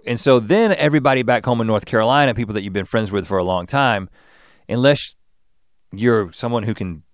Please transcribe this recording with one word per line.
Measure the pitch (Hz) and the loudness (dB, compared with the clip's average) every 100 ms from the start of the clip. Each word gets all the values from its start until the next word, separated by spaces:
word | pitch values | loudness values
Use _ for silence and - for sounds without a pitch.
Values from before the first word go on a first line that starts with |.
| 120 | -4
and | 117 | -2
so | 139 123 | 4 4
then | 107 202 220 | 4 2 2
everybody | 180 147 151 135 131 | 2 2 2 2 2
back | 117 120 | 2 0
home | 127 117 | 0 -2
in | 113 | 0
North | 107 - | -2 0
Carolina, | 110 113 143 139 | 0 2 4 2
people | 117 107 | 0 -4
that | 104 | -6
you've | 101 | -4
been | 98 | -6
friends | 95 113 104 | -2 -2 -2
with | 98 85 | -4 -2
for | 95 | -2
a | |
long | 90 90 90 | 0 -2 -2
time, | 139 131 104 92 _ _ _ _ _ - | 0 0 0 -6 _ _ _ _ _ -8
unless | 120 135 143 - - _ _ _ _ _ _ _ | 0 2 2 -2 -14 _ _ _ _ _ _ _
you're | 98 120 113 87 | -2 2 2 0
someone | - 120 120 | -6 -6 -4
who | 113 | -4
can | 107 95 78 - | -6 -8 -10 -16